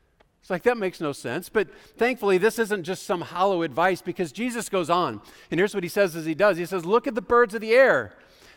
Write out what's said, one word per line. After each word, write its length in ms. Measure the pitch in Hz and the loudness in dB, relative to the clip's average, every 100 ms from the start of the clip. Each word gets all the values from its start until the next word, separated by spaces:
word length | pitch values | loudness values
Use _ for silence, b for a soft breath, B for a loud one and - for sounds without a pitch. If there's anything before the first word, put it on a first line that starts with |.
| _ _ _ _ | _ _ _ _
It's 80 | - | -8
like, 140 | 180 | -2
that 140 | 233 240 | 0 0
makes 220 | 190 - | -2 -4
no 140 | 156 | -6
sense. 340 | 135 123 139 180 | -6 -6 -6 -2
But 220 | 220 190 B B - | -2 -2 B B -2
thankfully, 400 | 233 254 202 185 | -2 0 2 4
this 220 | 214 240 | 2 0
isn't 240 | 214 208 | -2 -2
just 200 | 160 185 | -4 -8
some 180 | - 180 | -4 -4
hollow 400 | 135 175 196 180 | -4 0 2 2
advice 400 | 165 127 180 180 | 0 2 2 0
because 320 | 180 170 170 | -4 -6 -6
Jesus 340 | - 247 233 185 | -4 -6 -4 -2
goes 220 | 190 160 | -2 0
on. 320 | 175 160 107 B B B | 0 0 -4 B B B
And 60 | 160 | 0
here's 160 | 202 | 0
what 100 | 196 | -2
he 60 | 175 | -2
says 280 | 202 196 165 | 0 0 0
as 80 | 160 | -6
he 100 | 151 | 2
does. 220 | 208 170 | 2 2
He 80 | 170 | -4
says, 180 | 190 | -6
"Look 240 | 165 226 277 | 0 0 0
at 80 | 233 | -4
the 60 | |
birds 340 | 180 240 233 220 | 2 2 2 0
of 60 | |
the 120 | 220 | 2
air. 440 | 240 262 147 101 - B B B | 6 6 4 -2 -10 B B B